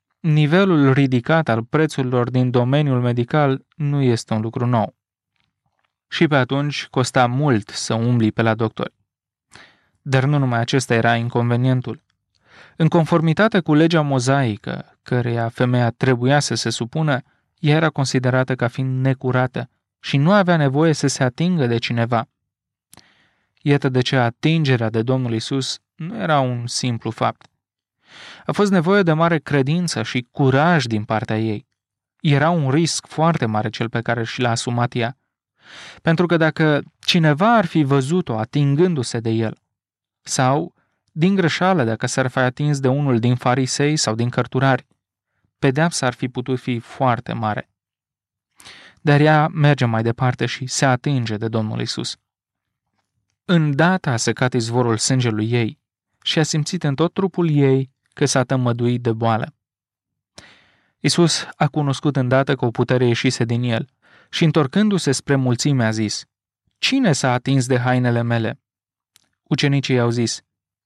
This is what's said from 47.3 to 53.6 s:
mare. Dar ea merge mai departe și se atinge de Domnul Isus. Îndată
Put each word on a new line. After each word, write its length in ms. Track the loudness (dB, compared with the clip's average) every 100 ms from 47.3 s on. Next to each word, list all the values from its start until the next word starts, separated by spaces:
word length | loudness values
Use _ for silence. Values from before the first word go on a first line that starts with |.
mare. 380 | -6 -4 -6 -10 _ _ _ _ _ _ _ _ _ -20 -20 -20 _
Dar 200 | 2 4
ea 280 | 6 4 2
merge 360 | 2 2 4
mai 180 | 0 0
departe 440 | -2 0 -2 0 -4
și 200 | -6 -8
se 180 | -2
atinge 520 | 0 0 0 -2 -4 -4
de 120 | -4
Domnul 320 | -4 -4 -6
Isus. 360 | -6 -6 -8 -12 _ _ _ _ _ _ _ _ _ _ _ _
Îndată 640 | 0 2